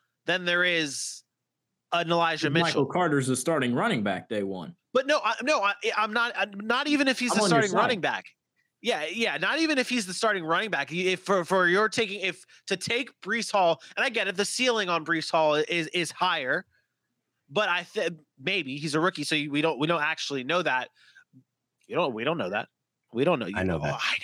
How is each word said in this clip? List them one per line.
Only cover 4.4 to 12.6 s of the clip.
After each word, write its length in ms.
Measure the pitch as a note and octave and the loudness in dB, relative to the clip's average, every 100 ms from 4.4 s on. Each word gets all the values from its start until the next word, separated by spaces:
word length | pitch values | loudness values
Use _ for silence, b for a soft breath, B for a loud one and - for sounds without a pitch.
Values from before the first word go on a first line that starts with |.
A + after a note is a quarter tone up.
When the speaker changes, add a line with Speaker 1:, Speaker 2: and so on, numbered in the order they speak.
Speaker 2:
one. 320 | G2 F#2 E2+ - _ | -4 -6 -10 -16 _
Speaker 1:
But 120 | B3+ C4+ | -2 2
no, 140 | D4+ | 0
I, 100 | A3 A3 | 0 -2
no, 180 | C4 C#4+ | 0 2
I, 100 | G3+ G3+ A3 G#3 | 0 -2 -2 -2
I'm 160 | G#3+ | 0
not, 200 | A#3 A#3 G3 | 0 -2 -2
I'm 140 | G#3 G3+ | -6 -4
not 260 | A3 B3 D4 | -2 0 2
even 220 | D4 C4+ | 2 2
if 100 | - | 0
he's 140 | B3 | 0
Speaker 2:
I'm 60 | G3 | 2
Speaker 1:
the 60 | |
Speaker 2:
on 40 | G3+ | 4
your 0 | |
Speaker 1:
starting 200 | A#3 G#3 | 4 4
Speaker 2:
side. 60 | F#3 | 2
Speaker 1:
running 220 | A#3 G#3 | 2 0
back. 260 | C#3+ G#2 - _ _ _ _ _ | -2 -4 -8 _ _ _ _ _
Yeah, 220 | A3+ F3+ D#3 | -2 -2 -2
yeah, 260 | G#3+ A3 D3 | -2 -2 0
not 220 | F#3+ C#4+ | 0 0
even 180 | D#4+ C#4 | 0 0
if 100 | A#3+ | 0
he's 180 | B3 F#3 | -2 -4
the 60 | |
starting 320 | F3 A3 G3 | -2 0 0
running 260 | D#3+ F3 G#3+ | 0 0 0
back. 220 | D#3+ C#3 | -2 -2
If 280 | F3 F#3 F3+ | -2 0 0
for, 240 | - G3 | 0 0
for 240 | E3 F#3+ F3 | 2 4 4
you're 200 | F#3+ G#3+ | 4 2
taking, 320 | A#3+ G#3 G3+ | 0 -2 -2
if 240 | F#3 - - b | -6 -6 -12 b